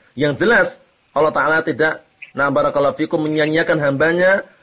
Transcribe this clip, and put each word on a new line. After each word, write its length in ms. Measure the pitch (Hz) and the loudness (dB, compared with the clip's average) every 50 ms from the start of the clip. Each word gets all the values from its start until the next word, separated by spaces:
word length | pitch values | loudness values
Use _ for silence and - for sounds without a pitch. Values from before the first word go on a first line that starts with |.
| _ _ | _ _
Yang 320 | _ 120 143 147 139 - 170 | _ -4 -2 -2 -2 0 0
jelas 220 | 214 233 202 175 - - - _ _ _ _ _ _ _ | 2 2 2 2 0 -4 -10 _ _ _ _ _ _ _
Allah 160 | 143 151 156 | 0 0 0
Ta'ala 320 | - 151 135 151 156 160 160 | 0 0 0 0 0 0 -2
tidak, 400 | 165 135 120 156 156 156 - - _ _ _ - - _ | -4 -2 -2 -2 -2 -2 -6 -12 _ _ _ -20 -12 _
nah, 160 | 131 139 143 | -2 -2 0
barakallahu 480 | 139 147 143 143 - 143 139 143 135 - | 0 0 0 0 0 0 0 0 0 -2
fikum, 220 | 156 156 170 160 151 | -4 -2 -2 -2 -2
menyia-nyiakan 560 | 151 156 156 151 156 156 165 165 - 165 156 | -2 0 0 0 0 0 0 0 0 0 0
hambanya, 640 | 147 139 139 135 151 165 170 175 180 185 196 202 - - - _ | 0 0 0 2 0 2 2 2 2 2 2 2 -2 -8 -18 _